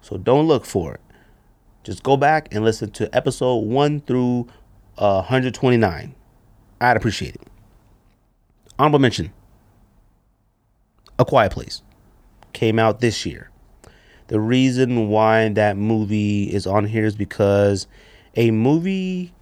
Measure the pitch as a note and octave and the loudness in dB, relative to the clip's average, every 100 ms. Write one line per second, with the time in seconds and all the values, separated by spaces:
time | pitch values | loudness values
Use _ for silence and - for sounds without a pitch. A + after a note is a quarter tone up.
0 | - G#2 F#2+ C3+ D#3+ C3+ - G2+ D#2+ - | -12 -6 2 2 4 2 0 -6 -4 -12
1 | _ - _ _ _ _ _ _ - F#2+ | _ -20 _ _ _ _ _ _ -16 -10
2 | C3+ C#3 C#3+ D#3 - G#2 A2 A2 G#2 - | 0 2 2 0 -2 -2 0 0 -6 -6
3 | A2 - C3+ B2+ B2+ B2 G#2+ B2+ D3 D3 | -2 -2 -2 -2 -2 -2 -2 0 0 -2
4 | C#3+ B2+ B2 B2 A#2+ - _ _ _ - | -4 -2 0 -2 -6 -14 _ _ _ -2
5 | G#2 G2 F#2 C3 B2+ - C3 B2 G#2+ E2+ | 0 0 0 -2 -2 -2 0 2 2 -2
6 | - - _ _ _ _ _ _ A#2+ A2 | -14 -20 _ _ _ _ _ _ 0 2
7 | A2+ G2+ - - - - _ _ _ _ | 0 -6 -10 -14 -20 -20 _ _ _ _
8 | _ _ _ _ _ _ _ - D3 D3 | _ _ _ _ _ _ _ 0 2 4
9 | C3 - D#2+ - _ _ _ _ _ _ | 2 0 -8 -12 _ _ _ _ _ _
10 | _ _ _ _ _ _ _ _ _ _ | _ _ _ _ _ _ _ _ _ _
11 | _ - B2+ C#3 G2+ - - - _ _ | _ -4 0 2 2 -2 -12 -16 _ _
12 | _ _ _ _ - - A2+ A2+ A2+ A2 | _ _ _ _ -20 -4 0 2 2 2
13 | A#2 G#2 G2 - - _ _ _ - _ | 0 -2 -8 -12 -20 _ _ _ -20 _
14 | _ _ _ A2 A2 B2+ C3 B2+ B2+ A#2+ | _ _ _ -4 0 2 2 2 0 0
15 | G#2+ G#2+ A2 A2 A2 G#2 G#2 G2 G#2+ A2 | 0 2 4 4 2 2 0 0 0 0
16 | G#2 G#2+ G#2 G2+ G2+ G2+ F#2 G2+ G2+ A2+ | 0 -2 0 -2 -2 -4 -2 -2 0 -2
17 | G#2+ G#2 G2+ - G2+ G2+ G2+ G2+ - - | -2 -4 -8 0 2 4 2 0 -6 -20
18 | - - _ - A#2 A2 A#2+ D#3 F3 F#3+ | -20 -20 _ 0 0 2 2 0 0 -4
19 | F#3 F#3 F3 _ | -4 -6 -8 _